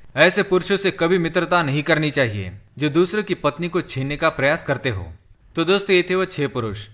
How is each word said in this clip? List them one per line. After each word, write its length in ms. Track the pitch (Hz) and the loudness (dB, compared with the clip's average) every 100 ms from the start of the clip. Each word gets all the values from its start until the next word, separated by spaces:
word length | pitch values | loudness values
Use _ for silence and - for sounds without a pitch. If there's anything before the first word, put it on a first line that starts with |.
| - 135 | -6 4
ऐसे 260 | 170 208 | 4 4
पुरुषों 340 | 196 185 180 196 | 2 0 2 0
से 140 | 190 | 0
कभी 280 | - 170 185 | 0 2 2
मित्रता 440 | 165 180 170 175 | 2 0 2 2
नहीं 200 | 147 143 | 2 0
करनी 280 | 143 156 151 | 2 2 2
चाहिए 420 | 143 120 104 92 90 - - | 0 0 -2 -8 -10 -18 -4
जो 100 | 147 | 0
दूसरों 340 | 151 180 214 | 2 2 0
की 120 | 196 | -4
पत्नी 340 | 180 147 - 170 | -2 -2 -4 -4
को 120 | 170 | -4
छीनने 360 | - 131 135 147 | -4 -6 -6 -2
का 120 | 160 | -2
प्रयास 340 | - 135 165 | 2 0 0
करते 280 | - 127 131 | -2 -2 -2
हो। 220 | 98 82 82 _ - - | -4 -8 -16 _ -20 -8
तो 100 | - | -2
दोस्तों, 320 | 165 196 196 185 | 2 2 4 2
ये 100 | 175 | 2
थे 40 | |
वो 100 | 180 | -2
छह 220 | 185 - 139 | -2 -2 -4
पुरुष 400 | 120 113 104 - | -2 -6 -8 -12